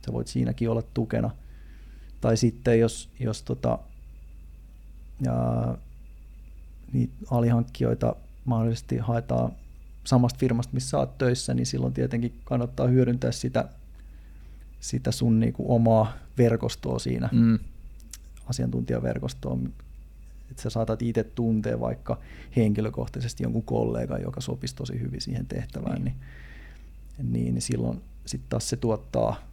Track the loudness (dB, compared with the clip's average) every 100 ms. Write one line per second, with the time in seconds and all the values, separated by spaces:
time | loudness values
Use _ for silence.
0 | -2 -4 -2 2 2 2 2 0 0 -2
1 | 0 2 0 -2 -14 -16 -18 -18 -16 -16
2 | -16 -2 2 4 4 2 4 6 6 2
3 | -12 -4 -2 -2 -4 0 0 0 -4 -16
4 | -16 -16 -16 -16 -18 -18 -18 -18 -18 -18
5 | -16 -2 2 2 2 2 2 -2 -8 -16
6 | -18 -18 -18 -16 -16 -16 -16 -16 -2 0
7 | 0 -2 -2 2 4 4 2 0 0 2
8 | 0 0 -8 -8 0 2 2 0 -2 -2
9 | 2 0 0 0 0 -2 -16 -18 -18 -12
10 | 4 6 6 4 2 2 0 -2 0 0
11 | 0 2 2 2 0 0 0 0 0 2
12 | 0 2 -2 -4 -2 0 0 2 6 8
13 | 8 4 0 0 0 0 -2 -6 -18 -18
14 | -18 -18 -18 -18 -18 -18 -18 -12 -4 -2
15 | 0 2 6 6 4 2 4 6 8 8
16 | 6 0 -8 4 6 6 0 -4 -2 -2
17 | 0 0 2 6 6 6 0 -12 -16 -16
18 | -16 -16 -16 -18 -6 -2 0 0 0 0
19 | 0 -2 -4 -6 -4 -2 -4 -6 -16 -16
20 | -18 -18 -18 -18 -16 -8 -4 0 0 0
21 | 2 0 0 0 2 4 2 0 0 -2
22 | -2 -4 -4 -16 -2 4 4 4 0 -2
23 | -4 -4 -4 -2 0 0 0 2 2 0
24 | -2 -2 -4 -6 -6 -4 -6 -6 -6 -4
25 | -4 -6 -4 -4 -4 -4 -6 -4 -4 -2
26 | -2 -4 -10 -16 -16 -16 -16 -16 -18 -18
27 | -16 -6 -2 0 0 0 0 0 0 -2
28 | -8 -16 -8 -8 -2 -2 -2 0 2 0
29 | 0 2 2 0 -8